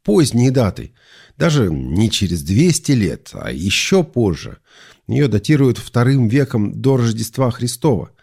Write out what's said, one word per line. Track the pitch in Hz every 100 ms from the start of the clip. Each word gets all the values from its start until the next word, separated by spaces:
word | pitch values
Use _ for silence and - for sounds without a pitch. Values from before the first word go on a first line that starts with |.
поздней | - 202 151 117 127
датой, | 131 107 - 60 _ _ - - -
даже | 160 147 98
не | 73 64 85 110
через | - 95 85
двести | 71 101 175 156 -
лет, | 131 92 57 -
а | - -
ещё | 67 98 - - 190
позже. | 156 123 107 80 - - _ - - _ -
Её | 120 143
датируют | 104 - 151 135 117
вторым | - 120 120 139 113
веком | 135 135 117 101 107
до | 123 131
Рождества | 117 110 113 - 127
Христова. | - 120 - 160 101 - _